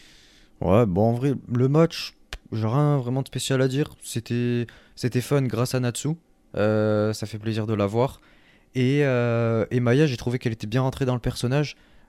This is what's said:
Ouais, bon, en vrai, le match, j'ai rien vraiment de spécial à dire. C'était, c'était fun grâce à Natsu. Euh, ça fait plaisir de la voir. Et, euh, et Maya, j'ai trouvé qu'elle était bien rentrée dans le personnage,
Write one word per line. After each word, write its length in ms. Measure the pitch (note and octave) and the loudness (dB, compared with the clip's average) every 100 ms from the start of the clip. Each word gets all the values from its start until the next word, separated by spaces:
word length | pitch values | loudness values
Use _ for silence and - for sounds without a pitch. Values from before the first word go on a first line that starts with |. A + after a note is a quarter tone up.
| - - - - - _ | -20 -20 -20 -20 -20 _
Ouais, 240 | - G2 | 2 4
bon, 260 | A#2 F2 A2+ | 4 2 2
en 20 | |
vrai, 220 | A#2+ C#3 C3 - | 2 0 -2 -4
le 140 | A#2+ C3 | 0 2
match, 460 | D3 E3 - - - _ - - | 4 2 0 -12 -16 _ -16 -8
j'ai 160 | A2+ A2 | -4 0
rien 320 | C3 D3 C#3+ | 2 2 2
vraiment 240 | A#2+ C3 | 0 -4
de 60 | C3+ | -4
spécial 340 | C3 - C3+ | -6 -2 0
à 60 | C3+ | 0
dire. 220 | C3 D3+ - | 0 -4 -8
C'était, 640 | - B2 - A#2+ A#2+ A#2+ A#2 - - - | -10 -8 -4 -2 0 -2 -4 -10 -20 -8
c'était 240 | B2 B2 | -4 -2
fun 220 | A#2 C#3+ | 0 0
grâce 340 | C3 A2 B2 B2+ | 0 -2 -2 -2
à 20 | |
Natsu. 300 | B2 A#2 C#3+ D#3+ _ _ _ - | -2 -2 -4 -6 _ _ _ -2
Euh, 560 | G#2 G#2+ G#2+ G#2+ G#2+ | 0 2 2 2 0
ça 140 | G#2+ G#2 | -2 -8
fait 120 | G#2+ | -8
plaisir 280 | G#2+ A2 G#2+ | -6 -4 -2
de 80 | |
la 120 | G#2+ G2+ | 0 0
voir. 340 | A2 C3+ - - - _ _ _ | 2 -2 -4 -20 -20 _ _ _
Et, 260 | C3+ B2 C#3+ | -2 0 2
euh, 640 | C#3+ B2 A#2+ A#2 A2+ A2+ - | 2 2 2 2 2 0 0
et 100 | B2 | 0
Maya, 260 | B2 B2+ D#3 | 2 4 4
j'ai 100 | A#2+ | 0
trouvé 220 | - B2 | -4 -4
qu'elle 140 | B2 | -4
était 140 | A2+ A2 | -4 -4
bien 140 | A#2 | -2
rentrée 240 | C3 - | -2 0
dans 100 | C3 | -2
le 60 | B2 | -2
personnage, 560 | C3 A#2+ B2 C#3 D3 - _ - | -4 -4 -2 0 -2 -6 _ -20